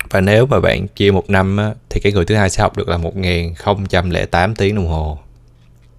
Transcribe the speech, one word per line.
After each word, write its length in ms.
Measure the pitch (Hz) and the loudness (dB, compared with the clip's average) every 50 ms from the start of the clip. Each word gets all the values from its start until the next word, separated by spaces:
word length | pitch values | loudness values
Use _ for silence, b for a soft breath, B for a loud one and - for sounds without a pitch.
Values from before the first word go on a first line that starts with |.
| - - | -8 -2
Và 100 | - 98 | 0 2
nếu 260 | 92 101 104 110 127 | 4 4 4 4 4
mà 140 | 139 131 95 | 4 2 2
bạn 280 | 90 90 57 - 95 101 | 2 2 0 0 -4 -6
chia 220 | - - 101 98 | -2 2 2 2
một 200 | 98 92 - - | 2 2 0 0
năm 260 | 101 95 95 95 98 | 0 0 2 2 0
á, 160 | 101 104 107 107 - - - | -2 -2 -4 -6 -8 -12 -6
thì 100 | - - | -6 -2
cái 120 | - 101 | 0 0
người 120 | 101 98 85 | 0 2 0
thứ 100 | 82 107 | 2 2
hai 160 | 107 101 95 | 2 2 0
sẽ 120 | - - | 2 0
học 140 | 104 92 - | 0 0 0
được 120 | 101 - - | -2 -4 -4
là 80 | 87 | -4
một 200 | 85 85 85 87 | -4 -4 -4 -4
nghìn 380 | 98 92 90 90 85 85 82 82 | -4 -2 -2 -2 -2 -2 -4 -8
không 320 | - - 104 101 98 98 | -6 -2 -2 -2 -2 -2
trăm 240 | 95 - 90 87 90 | -2 -2 -2 0 0
lẻ 160 | 85 85 - | -2 -2 -2
tám 280 | - - 87 90 104 113 | 0 0 0 0 0 0
tiếng 200 | - 101 98 104 | 0 -2 0 0
đồng 140 | 107 90 82 | 0 -2 -2
hồ. 300 | 80 78 78 76 78 73 - - - - - - - _ - - - - - - - | -2 -4 -4 -4 -6 -10 -14 -20 -20 -20 -20 -20 -20 _ -20 -20 -20 -20 -20 -20 -20